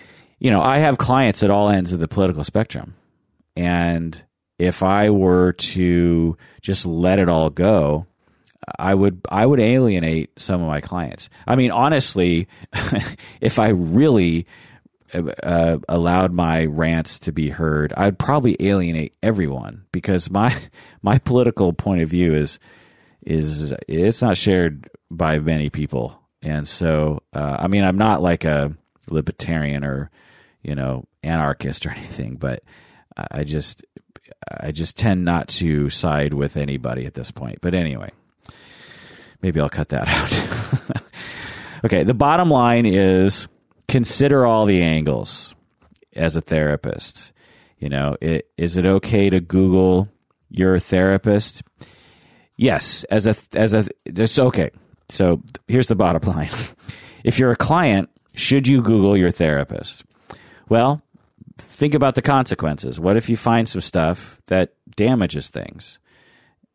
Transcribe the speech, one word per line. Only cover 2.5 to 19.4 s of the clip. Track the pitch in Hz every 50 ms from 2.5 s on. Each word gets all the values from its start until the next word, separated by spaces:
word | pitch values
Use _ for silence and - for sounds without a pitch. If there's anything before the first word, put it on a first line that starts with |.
| - 104 113 - - - - - - _ _ _ _ _ _ _ _ _ _ _ _
and | 87 87 87 87 87 87 85 85 82 82 82 80 - - _ _ _ _ _ _
if | - 87 90 87 - 95
I | 95 98 101 104 107
were | 104 98 95 92 90 90 90 90 87
to | - - - - 92 90 87 87 87 85 85 85 82 82 82 85 - - - _ -
just | - - 95 - -
let | 90 82 82 87 90 95
it | 98 92 87
all | 85 80 80 78
go, | 71 80 87 104 110 92 73 71 73 78 95 - _ _ _ _ _ _ _ _ _ _ - - -
I | - - 92 98
would, | 95 101 101 90 92 - -
I | 87 98 113
would | 131 147 127
alienate | 107 113 123 131 127 113 98 87 82 80 80 80 73 - _ -
some | - - 95 87
of | 85
my | 78 76 73
clients. | - - 87 90 82 64 50 - - - _ - -
I | - 120
mean, | 131 127 120
honestly, | 82 117 127 147 156 135 - - - 98 90 87 85 82 90 - - - - _ -
<laughs> | - - - 175 196 - - - - - - - -
if | 131 123 -
I | - 107 110
really, | 104 90 87 80 85 117 147 156 123 104 90 85 82 82 85 - - - - - - _ _ _ _ _ _ _ -
uh, | 87 85 69 - -
uh, | - - 87 85 82 85 82 76 -
allowed | - 85 85 85 85 87 92 92 90 87
my | 87 85 82 80 80 80
rants | 78 73 80 80 82 82 82 78 - - -
to | - 85
be | 76 80 78 71
heard, | 69 - 82 78 76 76 76 76 -
I'd | - 95 104 92 -
probably | - - 139 151 123 120 92 -
alienate | 90 98 101 95 87 85 82 78 76 - - _ -
everyone | 110 110 98